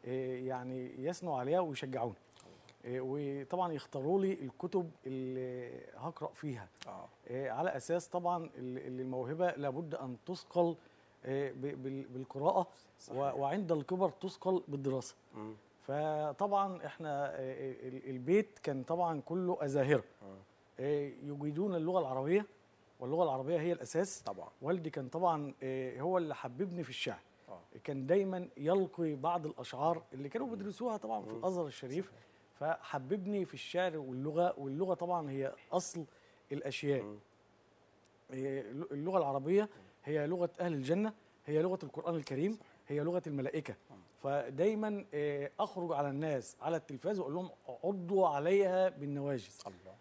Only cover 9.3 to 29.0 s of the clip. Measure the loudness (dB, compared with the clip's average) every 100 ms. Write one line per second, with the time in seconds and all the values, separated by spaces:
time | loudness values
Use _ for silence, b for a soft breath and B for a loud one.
9.3 | 2 2 2 -2 -2 -6 -6 -6 -8 -8
10.3 | -10 -2 4 4 2 B B B B -4
11.3 | -2 -2 -4 -6 -4 -6 -6 -8 -10 -8
12.3 | 2 4 4 2 B B -20 -8 0 0
13.3 | 2 0 0 2 0 2 2 2 2 -8
14.3 | -2 2 2 0 -2 0 0 -4 -14 _
15.3 | -10 -10 -10 -18 _ -4 0 0 0 -2
16.3 | 0 2 4 2 -2 -8 -8 -4 -2 -2
17.3 | -2 -6 -4 -6 -6 -8 -8 -8 -6 4
18.3 | 4 4 -4 -2 -2 0 0 2 0 -2
19.3 | 0 0 0 2 2 6 4 2 -18 -18
20.3 | -18 -20 _ _ -6 0 0 -2 -6 -8
21.3 | -4 -4 0 0 2 2 2 2 0 4
22.3 | 4 2 -12 _ _ _ _ 0 4 4
23.3 | 2 2 2 2 0 0 0 0 -2 -6
24.3 | -8 -10 -6 0 0 0 -6 -4 2 4
25.3 | 4 -2 -6 -4 -2 -2 -2 2 2 0
26.3 | -4 -6 -4 -4 -4 -6 -4 -4 -6 -12
27.3 | _ -16 -16 -16 -10 -6 -4 4 6 6
28.3 | -2 -6 -2 4 4 4 0